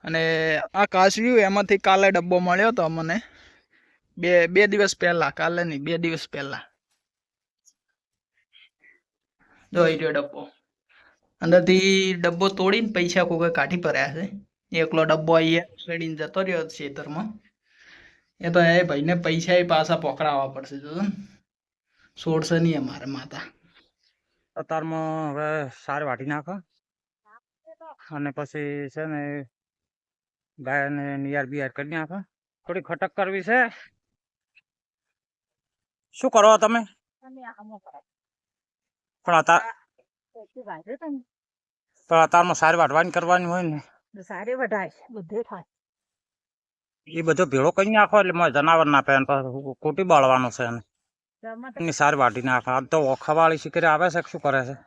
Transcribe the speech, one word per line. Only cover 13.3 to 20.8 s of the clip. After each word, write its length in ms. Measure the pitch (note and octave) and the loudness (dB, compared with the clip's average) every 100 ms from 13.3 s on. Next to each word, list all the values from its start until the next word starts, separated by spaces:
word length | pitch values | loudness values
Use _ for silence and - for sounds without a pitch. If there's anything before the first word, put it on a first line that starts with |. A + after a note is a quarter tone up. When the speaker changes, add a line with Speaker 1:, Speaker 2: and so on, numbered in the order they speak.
| E3 E3+ | 0 0
Speaker 1:
કાઢી 320 | E3 C#3+ F3+ | 0 -2 -2
પડ્યા 320 | E3 C3+ C#3 | -2 -2 -4
છે. 160 | D#3 F#3+ - - _ _ | -6 -10 -12 -20 _ _
એકલો 340 | E3+ D#3+ E3 D#3 | -4 0 0 2
ડબ્બો 300 | D#3 D#3+ E3 | 2 4 4
અહીંયા 380 | D#3+ E3 E3+ | 4 0 -2
ઉખેડીને 420 | - - E3 E3 D#3 | -16 -10 -8 -8 -8
જતો 260 | D3+ F#3+ | -6 -4
રહ્યો 260 | F#3+ F3 D#3+ | -4 -4 -6
ખેતરમાં. 720 | - C#3+ C#3+ D3 D#3 A3 - _ _ _ _ - - _ _ _ _ | -10 -12 -12 -10 -10 -10 -14 _ _ _ _ -20 -20 _ _ _ _
એ 100 | E3+ | 0
તો 120 | F3 | 4
એ 220 | E3+ F3 | 4 4
ભાઈને 320 | E3+ C#3+ D#3 F3 | 2 0 0 0
પૈસા 380 | E3 E3 E3 | 0 -2 2
એ 100 | F3+ | 2
પાછા 320 | F3 D#3+ D#3 E3 | 4 2 2 -2
પકડાવવા 520 | D#3 C3 D#3 C#3+ C3+ | -2 -2 -2 -2 -4
પડશે, 320 | C3+ C3+ | -8 -14
જોજો 220 | C#3 | -16